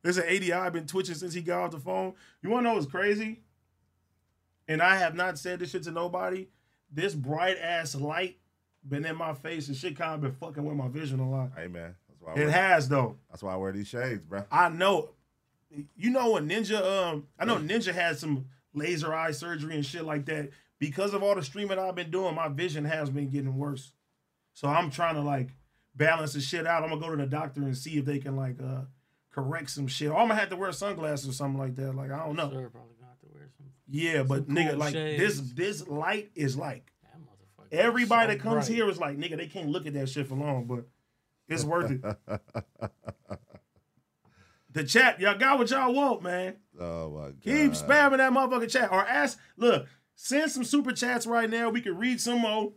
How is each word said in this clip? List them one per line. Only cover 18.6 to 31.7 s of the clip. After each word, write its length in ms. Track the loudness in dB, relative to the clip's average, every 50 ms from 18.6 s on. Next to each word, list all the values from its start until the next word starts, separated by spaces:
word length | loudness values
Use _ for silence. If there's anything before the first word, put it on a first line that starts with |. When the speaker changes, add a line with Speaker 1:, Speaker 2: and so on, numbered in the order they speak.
| _ _
Speaker 1:
laser 400 | _ -4 -2 -2 -2 -2 -2 -2
eye 200 | -2 0 0 -2
surgery 420 | -2 -4 -6 -8 -6 -6 -6 -4 -4
and 100 | -4 -4
shit 200 | -4 -6 -8 -6
like 220 | -4 -4 -4 -4
that. 240 | -4 -4 -6 -6 -8 -12 _ _ _ _ _
Because 360 | -6 -4 -2 -2 -2 0 0
of 80 | 0
all 120 | 2 2 2
the 80 | 2
streaming 360 | 0 -6 -6 -6 -4 -2 -2 -2
I've 160 | -2 -2 -4
been 160 | -4 -6 -4
doing, 240 | -2 -2 0 0 -2
my 140 | -2 -2 -2
vision 360 | -2 -2 -4 -2 -2 -2 -2
has 260 | -2 -2 -2 -2 -2
been 180 | -2 -2 -2 -2
getting 260 | -2 -2 -2 -2 -2
worse. 360 | -2 -2 -4 -6 -8 -10 -18 _ _ _ _ _ _ _ _ _ _ _ _ _
So 140 | -4 -2 2
I'm 220 | 2 2 2 2
trying 240 | 0 0 0 0 2
to, 60 | 0
like, 280 | 0 0 0 0 -2 -4 -8 _ _ _ _ _ _ _ _
balance 380 | 4 6 6 6 4 2 -2 -4
the 60 | -4
shit 260 | -4 -2 -2 -2 2
out. 160 | 2 2 2
I'm 80 | 2 0
gonna 100 | -2 -4
go 100 | -4 -4
to 60 | -2
the 100 | -2 -2
doctor 360 | 0 -2 -2 -4 -4 -4 -4
and 140 | -2 -2 -2
see 220 | -4 -6 -2 -2 -2
if 60 | 0
they 140 | 0 -2 -2
can, 180 | -4 -4 -4
like, 240 | -4 -4 -4 -6 -6
uh, 200 | -6 -6 -6 -6 -8 -10 -14 _ _ _ _ _ _ _
correct 400 | -8 -6 -4 -4 -4 -4 -6 -8
some 160 | -6 -4 -4 -4
shit. 220 | -2 -2 -2 2
Or 80 | 4 4
I'm 100 | 6 6
gonna 100 | 4 2
have 100 | 2 0
to 60 | -2
wear 140 | -4 -4 -4
sunglasses 560 | -4 -4 -4 -4 -4 -4 -4 -4 -4 -4 -4 -6
or 40 |
something 260 | -6 -4 -4 -2 -2 -2
like 160 | -4 -4